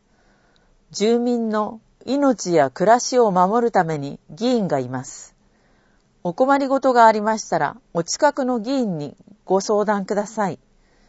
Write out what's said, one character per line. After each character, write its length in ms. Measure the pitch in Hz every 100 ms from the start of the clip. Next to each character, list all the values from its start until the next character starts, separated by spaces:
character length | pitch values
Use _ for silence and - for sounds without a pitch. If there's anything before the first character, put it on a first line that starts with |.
| _ _ _ _ _ _ _ _ _
住 260 | 156 208 233
民 300 | 240 240 226
の 320 | 214 214 226 _ _ -
命 480 | 277 277 226 180
や 160 | 165 135
暮 200 | - 185
ら 80 | 240
し 200 | - 254
を 120 | 220
守 360 | 180 180 233 233
る 40 |
た 140 | 208
め 140 | 165 151
に 200 | 139 - -
議 160 | 151 240
員 220 | 240 175
が 100 | 139
い 100 | 123
ま 160 | 127
す。 300 | 131 - - _ _ _ _ _ _ _ _ _
お 100 | 180
困 240 | 170 262 277
り 80 | 269
ご 140 | 269
と 120 | 269
が 140 | 240 226
あ 60 |
り 80 | 214
ま 160 | 208 220
し 100 | -
た 100 | 165
ら、 180 | 143 - _
お 100 | 170
近 300 | 170 - 294
く 120 | 285
の 140 | 254 247
議 140 | 214
員 240 | 269 220 160
に 200 | 147 - - _
ご 160 | - 190
相 240 | 214 208
談 220 | 208 202 185
く 80 |
だ 120 | 208 202
さ 220 | - 196
い。 100 | - _ _ _ _